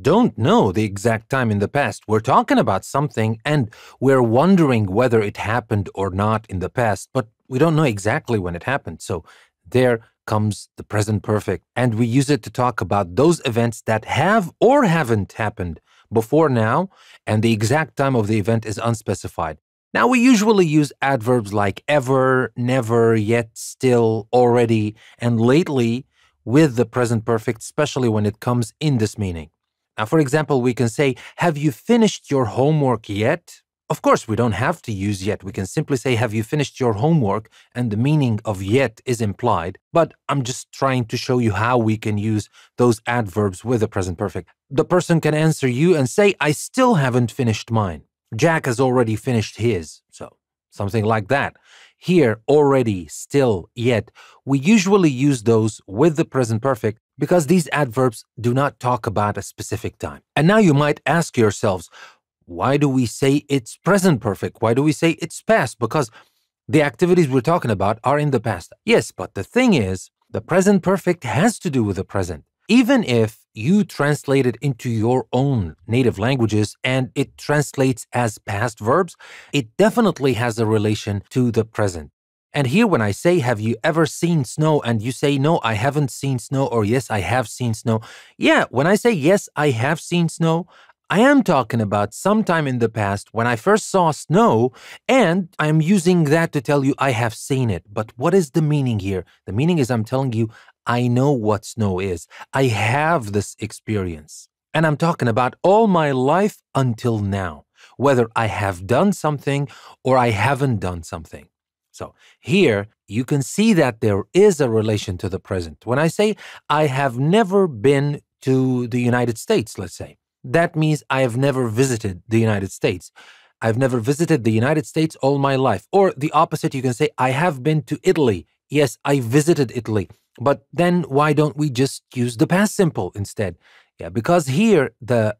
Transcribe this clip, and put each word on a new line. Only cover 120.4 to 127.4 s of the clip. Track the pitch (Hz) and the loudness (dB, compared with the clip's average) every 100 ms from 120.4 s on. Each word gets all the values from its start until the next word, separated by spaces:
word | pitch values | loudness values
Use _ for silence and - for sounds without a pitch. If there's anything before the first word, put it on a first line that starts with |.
that | 131 147 170 156 | -2 0 0 0
means | 156 151 - | 0 -2 -2
I | 135 | -2
have | 131 113 | 0 0
never | 139 131 120 | 0 0 -2
visited | 107 135 113 104 87 - | 0 0 -2 -6 -10 -2
the | 113 | 0
United | 110 101 95 | 2 0 -4
States. | - 139 90 - _ - - _ - | -4 -4 -4 -10 _ -20 -20 _ -6
I've | 113 113 | -2 0
never | 135 123 | 0 0
visited | 110 147 165 151 | -2 -2 0 0
the | 113 110 | 0 0
United | 127 156 - | 0 0 -4
States | 160 160 - | -4 -4 -2
all | 135 143 | -2 0
my | 139 131 | 0 0
life. | 131 98 - | 0 -2 -2
Or | 196 190 - | 2 2 0
the | 151 | -2
opposite, | 151 165 151 160 135 | 0 0 0 -4 -4
you | |
can | 127 | -4
say, | 120 147 - | -2 -2 -2
"I | 127 | -2
have | 131 | 0